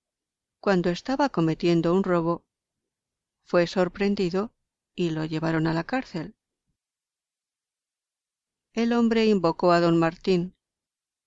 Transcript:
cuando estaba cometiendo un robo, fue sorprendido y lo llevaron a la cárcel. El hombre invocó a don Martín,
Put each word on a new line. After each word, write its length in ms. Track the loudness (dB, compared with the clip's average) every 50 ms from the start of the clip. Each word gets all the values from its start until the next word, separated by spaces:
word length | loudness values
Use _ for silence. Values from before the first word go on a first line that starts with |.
| _ _ _ _ _ _ _ _ _ _ _ _
cuando 300 | -2 0 0 2 0 0
estaba 380 | -4 -4 -6 -4 -2 -2 -2 -2
cometiendo 680 | 0 0 0 0 0 0 0 0 2 2 2 2 2
un 100 | 0 0
robo, 400 | 0 0 0 0 -2 -4 -6 _ _ _ _ _ _ _ _ _ _ _ _ _ _ _ _ _ _ _ _ _
fue 220 | -2 0 0 0
sorprendido 840 | 0 0 -2 -2 -2 -2 -2 -2 -2 0 -2 -2 -2 -2 -4 -4 -6 -8 _ _ _ _ _ _ _ _
y 160 | -4 -4 -4
lo 140 | -4 -4 -6
llevaron 420 | -6 -4 -4 -4 -2 -2 0 0
a 80 | -2 -2
la 100 | -4 -4
cárcel. 520 | -6 -6 -8 -6 -8 -10 -12 -12 -12 -14 _ _ _ _ _ _ _ _ _ _ _ _ _ _ _ _ _ _ _ _ _ _ _ _ _ _ _ _ _ _ _ _ _ _ _ _ _ _ _ _ _ _ _ _ _ _ _ -4
El 200 | -2 0 0 2
hombre 340 | 2 2 2 2 2 4
invocó 460 | 4 2 2 2 0 0 2 2 2 4
a 80 | 4
don 180 | 4 4 4 2
Martín, 580 | 2 0 -2 -4 -2 -2 0 0 -2 -4 -10 _ _ _ _ _ _ _ _ _ _ _ _ _ _